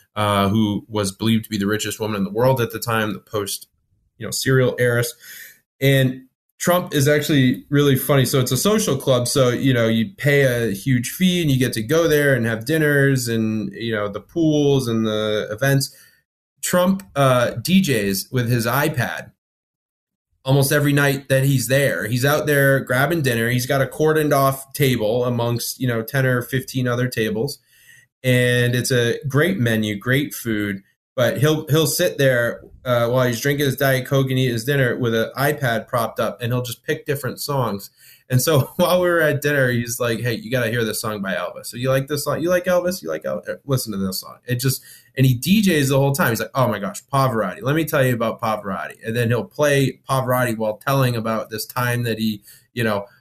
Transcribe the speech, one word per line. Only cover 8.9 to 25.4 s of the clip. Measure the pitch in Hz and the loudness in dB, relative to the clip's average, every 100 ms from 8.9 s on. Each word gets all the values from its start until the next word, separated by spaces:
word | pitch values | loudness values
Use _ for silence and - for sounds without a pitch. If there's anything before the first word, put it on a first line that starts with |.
| 131 | -2
club. | - 123 120 | 0 0 2
So, | 143 127 | 2 2
you | 120 135 | 2 2
know, | 120 113 | 2 2
you | 113 104 - | 2 -2 -2
pay | - 143 | 2 4
a | 135 120 117 | 4 2 -2
huge | 98 139 127 123 | -2 0 0 -2
fee | - 180 180 | 0 2 2
and | 156 | 2
you | 131 | 2
get | 127 | 0
to | 120 | -2
go | 110 156 170 | 0 2 4
there | 151 143 | 4 4
and | 127 113 | 2 0
have | 110 | -2
dinners | 117 160 151 143 139 131 117 | -2 0 2 4 4 2 0
and, | 113 110 110 - | 0 0 -2 -6
you | - 117 | -6 -4
know, | 107 104 | -4 -4
the | 101 | -8
pools | - 170 160 151 143 139 117 | -8 -2 2 2 4 2 0
and | 113 110 | 0 0
the | 107 107 107 - | 0 0 -2 -4
events. | 107 135 139 - - - _ _ _ _ _ | -2 0 2 0 -10 -20 _ _ _ _ _
Trump, | - 180 180 190 - | -2 2 2 0 -4
uh, | 143 135 123 117 | 2 4 4 0
D | - 131 190 | -2 2 2
Js | 156 113 101 95 - | 2 0 0 -2 -4
with | 127 117 | -2 0
his | 123 113 | 0 0
iPad | 131 156 - 95 80 - _ _ _ _ _ _ _ _ _ _ _ | 0 0 -2 -4 -6 -14 _ _ _ _ _ _ _ _ _ _ _
almost | 135 139 139 | 0 2 4
every | 147 143 | 2 2
night | 143 139 139 - | 2 2 0 0
that | 135 | 2
he's | 139 135 113 | 2 2 2
there. | 135 135 85 104 | 2 2 0 -2
He's | 120 | 0
out | 139 151 147 | 2 0 2
there | 143 139 135 | 2 4 2
grabbing | - 127 147 170 | 0 0 0 0
dinner. | 131 117 117 | 0 0 0
He's | 123 123 | 0 0
got | 139 | 0
a | 131 | -2
cordoned | - 156 156 151 | 0 2 2 2
off | 139 135 135 - | 2 2 0 -6
table | - 135 117 107 123 123 | 0 2 2 0 0 0
amongst, | 120 | 0